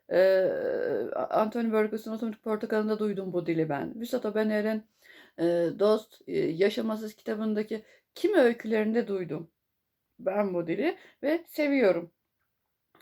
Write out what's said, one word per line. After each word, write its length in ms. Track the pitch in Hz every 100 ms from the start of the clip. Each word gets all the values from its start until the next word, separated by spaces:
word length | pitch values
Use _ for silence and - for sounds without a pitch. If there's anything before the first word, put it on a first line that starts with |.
| -
eee, 380 | 175 190 190 180 78 - - - 113 117
A-, 260 | - - -
Anthony 320 | 214 240 226
Burgess'ın 400 | 214 214 220 220
Otomatik 300 | 220 226 208
Portakal'ında 540 | 226 214 226 214 214 214
duydum 340 | 214 196 185
bu 140 | 175 165
dili 220 | 160 156
ben. 320 | 139 - 220
Vüsat 240 | 240 254 214
Obener'in, 560 | 214 220 214 214 220 - _ - - - -
eee, 400 | 170 170 170 -
Dost, 420 | 202 220 - - -
eee, 240 | 165 147
Yaşamasız 640 | 165 202 226 220 220 214 -
kitabındaki 640 | - 214 220 208 214 220 - _ _
kimi 220 | - 392 392
öykülerinde 680 | 240 233 220 220 214 226 208
duydum 420 | 196 165 156 160 _ _ _ _ _ _ -
ben 360 | 190 202 202
bu 120 | 175 165
dili 300 | 170 302 - - _
ve 220 | 277 339 -
seviyorum. 640 | - 294 277 208 170 170 _ _ _ _ _ _ _ _ _